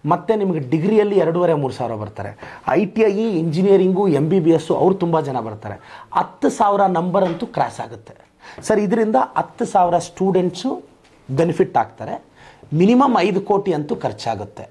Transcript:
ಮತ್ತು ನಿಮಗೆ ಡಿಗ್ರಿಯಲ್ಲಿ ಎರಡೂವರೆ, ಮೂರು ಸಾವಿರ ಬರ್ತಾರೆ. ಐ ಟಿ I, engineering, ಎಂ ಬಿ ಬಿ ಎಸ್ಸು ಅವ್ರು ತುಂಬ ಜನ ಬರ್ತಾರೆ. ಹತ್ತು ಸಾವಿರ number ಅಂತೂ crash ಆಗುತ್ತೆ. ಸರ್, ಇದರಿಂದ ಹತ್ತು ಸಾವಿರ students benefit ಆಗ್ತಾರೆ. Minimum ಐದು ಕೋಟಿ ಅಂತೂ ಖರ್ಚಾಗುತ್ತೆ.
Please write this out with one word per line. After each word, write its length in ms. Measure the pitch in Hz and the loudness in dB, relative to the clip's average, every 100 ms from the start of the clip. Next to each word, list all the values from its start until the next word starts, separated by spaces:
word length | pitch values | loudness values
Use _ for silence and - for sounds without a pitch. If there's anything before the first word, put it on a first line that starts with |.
ಮತ್ತು 300 | 147 175 - | 0 -2 0
ನಿಮಗೆ 240 | 220 196 160 | 0 0 -2
ಡಿಗ್ರಿಯಲ್ಲಿ 600 | 127 160 185 220 208 190 | -2 0 2 2 4 2
ಎರಡೂವರೆ, 340 | 165 170 175 | 2 2 2
ಮೂರು 200 | 151 135 | 2 -2
ಸಾವಿರ 220 | - 120 | -4 -6
ಬರ್ತಾರೆ. 680 | 110 104 - 104 107 - - - | -6 -10 -10 -12 -12 -18 -10 -2
ಐ 160 | 139 | 0
ಟಿ 160 | 208 220 | 0 2
I, 380 | 220 202 226 175 | 2 2 -2 -2
engineering, 680 | 165 156 196 196 185 190 202 | -2 0 4 4 4 2 2
ಎಂ 220 | 139 156 | 2 2
ಬಿ 100 | 190 | 2
ಬಿ 120 | 165 | 4
ಎಸ್ಸು 240 | 160 - | 2 2
ಅವ್ರು 200 | 175 170 | 2 2
ತುಂಬ 240 | 190 170 160 | 2 0 0
ಜನ 200 | 139 127 | -2 -6
ಬರ್ತಾರೆ. 680 | 110 107 107 98 - - - | -6 -10 -12 -14 -16 -20 -4
ಹತ್ತು 360 | - 185 - 277 | -4 -4 -2 -4
ಸಾವಿರ 320 | - 208 202 | 0 0 2
number 420 | 190 175 180 190 | 2 2 0 0
ಅಂತೂ 220 | 180 170 | 0 -2
crash 340 | 233 - 120 - | -6 -4 -4 -6
ಆಗುತ್ತೆ. 340 | 113 113 - - _ _ - - | -14 -16 -20 -20 _ _ -20 -14
ಸರ್, 180 | - 208 | -2 0
ಇದರಿಂದ 360 | 202 214 220 254 - - | 2 0 2 0 0 -4
ಹತ್ತು 280 | - - | -6 -6
ಸಾವಿರ 320 | 240 196 175 175 | -2 2 2 0
students 840 | 170 - 190 185 180 - 262 - - _ _ _ - | -2 -2 0 2 0 -4 -8 -8 -12 _ _ _ -6
benefit 480 | 135 170 160 190 - | -2 0 0 0 0
ಆಗ್ತಾರೆ. 460 | 110 - 113 - _ _ - - - | -4 -8 -12 -12 _ _ -20 -20 -6
Minimum 440 | 151 196 247 277 214 | 2 4 4 4 2
ಐದು 240 | 185 190 | 2 -2
ಕೋಟಿ 320 | 196 202 202 | 0 -2 0
ಅಂತೂ 220 | 151 147 | -4 -4
ಖರ್ಚಾಗುತ್ತೆ. 720 | 233 127 107 117 104 98 - - | -6 -6 -6 -6 -6 -10 -14 -20